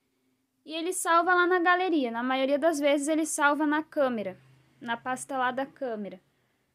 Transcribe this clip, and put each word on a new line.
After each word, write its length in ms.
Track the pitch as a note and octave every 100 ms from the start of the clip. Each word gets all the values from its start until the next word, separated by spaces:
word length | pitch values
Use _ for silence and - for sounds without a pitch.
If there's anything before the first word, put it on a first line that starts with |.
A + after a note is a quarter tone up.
| _ _ _ _ _ _
E 100 | -
ele 200 | D#4+ E4
salva 400 | F#4 F4+ E4+ F4
lá 120 | F4+ F4
na 140 | F4+
galeria. 500 | F4 F4+ F#4 D#4+ A#3+
Na 120 | A#3
maioria 340 | B3+ C4 C4+ C#4+
das 220 | D#4+ D4
vezes 300 | C#4+ D4 C#4
ele 160 | D#4 D#4+
salva 400 | - C#4+ D4 D4+
na 180 | D4+
câmera, 560 | D#4 D4+ C4 A3+ F#3+ F#3 _ _ _ _
na 160 | A#3+ A#3
pasta 420 | B3+ B3+ - C4+
lá 140 | B3+
da 140 | B3 C#4
câmera. 560 | - C4 G#3+ F#3+ F#3 _ _ _ _ _